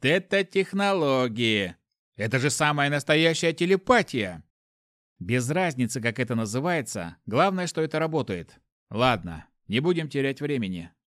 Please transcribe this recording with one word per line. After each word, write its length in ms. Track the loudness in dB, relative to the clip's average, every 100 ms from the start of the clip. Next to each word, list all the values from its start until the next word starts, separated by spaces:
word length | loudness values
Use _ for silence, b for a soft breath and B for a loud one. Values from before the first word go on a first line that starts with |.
это 420 | 0 0 2 0
технологии! 1300 | 0 0 0 0 2 2 2 2 0 0 2 2 0 -6 _ _ _ -6
Это 240 | -2 0
же 100 | 0
самая 400 | 2 0 2 0
настоящая 640 | 0 2 4 4 2 0
телепатия!» 920 | 0 2 2 4 2 2 -2 -4 -6 -16 _ _ _ _ _ _ -12
«Без 300 | -2 -2 0
разницы, 520 | 0 0 0 -2 0
как 180 | -4 -2
это 160 | -2 -2
называется, 800 | -2 -2 -2 -2 -4 -8 -10 -12 -2
главное, 420 | 2 2 2 -4
что 140 | -4
это 180 | -2 -2
работает. 600 | -2 -2 -4 -6 -10 -20 _ _ -8
Ладно, 580 | 0 2 2 -4 -14 -18 _ -4
не 120 | -2
будем 300 | 0 0 -2
терять 320 | -2 -4 -4
времени, 500 | -4 -2 -2 -6 -10 _